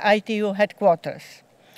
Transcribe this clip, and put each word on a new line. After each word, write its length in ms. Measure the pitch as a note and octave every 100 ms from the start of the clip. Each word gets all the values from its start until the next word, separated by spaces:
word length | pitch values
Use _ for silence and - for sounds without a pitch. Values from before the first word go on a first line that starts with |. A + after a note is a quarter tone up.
| G#3
I 140 | G#3+
T 160 | G#3+ G#3+
U 180 | G#3
headquarters. 880 | F#3+ G#3 - G3+ E3 D3 - - - _ _ _